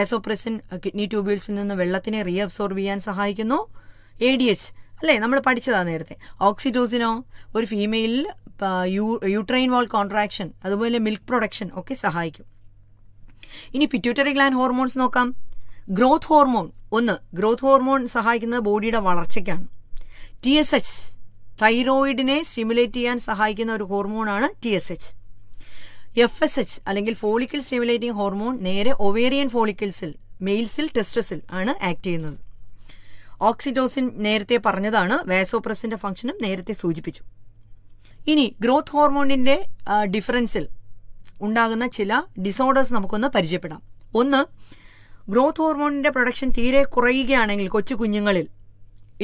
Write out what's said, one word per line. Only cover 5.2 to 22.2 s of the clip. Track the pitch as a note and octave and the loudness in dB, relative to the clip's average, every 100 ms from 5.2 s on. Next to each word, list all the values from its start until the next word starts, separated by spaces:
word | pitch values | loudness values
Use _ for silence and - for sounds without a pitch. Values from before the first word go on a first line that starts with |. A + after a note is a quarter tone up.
| A3+ C4+ | 2 2
പഠിച്ചതാ | C4 A#3+ B3+ G#3 | 2 0 0 0
നേരത്തെ. | F3 D#3+ F3+ - - - G3 | 0 -4 -8 -16 -18 0 2
oxytocin-ോ | - C4+ B3 A#3+ A#3+ A3+ A3+ - - - A3 | 2 0 0 0 0 0 -2 -6 -18 -6 -2
ഒരു | A3 | -2
ഫീമെയിലിൽ, | G#3+ G#3 A3+ A3 B3 F#4 - - - | 0 0 0 0 0 -2 -8 -18 -6
ആ, | G3 F#3 | -2 0
യു-, | F#3 F#3+ G#3+ A#3 F#3+ | 0 0 -2 -2 0
യൂട്രൈൻ | G#3 G#3 B3+ B3+ | 0 0 2 2
വാൾ | B3 | 2
കോൺട്രാക്ഷൻ, | A#3+ A3 G3+ G#3 G#3 - F3 - | 0 0 0 -2 -2 -4 -10 -8
അതുപോലെ | F#3 G3+ A#3 A#3+ | -4 -2 0 0
മിൽക്ക് | A3 G#3+ | -2 -4
പ്രൊഡക്ഷൻ | - B3 G#3+ - F#3 | -2 -2 -2 -6 -10
ഒക്കെ | E3 - | -10 -10
സഹായിക്കും. | C4+ G3 E3 E3 - - - - - - - - - - - - - - | -6 -4 -2 -6 -8 -20 -20 -20 -20 -20 -20 -20 -20 -20 -20 -20 -20 -8
ഇനി | C4 | -2
പിറ്റ്യൂട്ടറി | D4 A#3 A#3+ C4 C#4 | 0 0 0 0 2
ഗ്ലാൻഡ് | C#4 C#4 B3+ | 2 2 2
ഹോർമോൺസ് | B3+ B3 C4 C4 | 2 0 0 0
നോക്കാം. | B3+ B3+ B3 - - - - - - | 0 2 0 -2 -4 -4 -6 -8 -4
ഗ്രോത്ത് | F#3+ B3+ D#4+ | 2 4 4
ഹോർമോൺ | - D4+ C4+ A#3 E3 - - | 6 6 6 4 -2 -10 -4
ഒന്ന്, | A3 A#3 - - F3 | 0 0 -2 -6 -2
ഗ്രോത്ത് | G#3+ A#3 | 0 2
ഹോർമോൺ | C4+ C4+ B3+ C4+ A#3+ | 4 4 4 0 0
സഹായിക്കുന്നത് | A#3+ A3 A#3 A3+ A#3+ | -2 0 0 0 -2
ബോഡിയുടെ | G#3 G#3 A3+ A#3 | 0 0 2 2
വളർച്ചയ്ക്കാണ്. | F#3+ F3+ F3 A3 F#3 F3+ F3+ - - - - - - - | 4 4 6 6 6 4 2 -4 -6 -6 -6 -10 -16 -4
ടി | B3 | 4
എസ് | D4 D4+ | 4 4
എച്ച്, | C#4+ - - - - - - - - | 2 0 -2 -6 -6 -10 -12 -14 0
തൈറോയിഡിനെ | G#3+ A#3+ B3+ C4+ C#4 B3+ | 2 4 4 4 2 2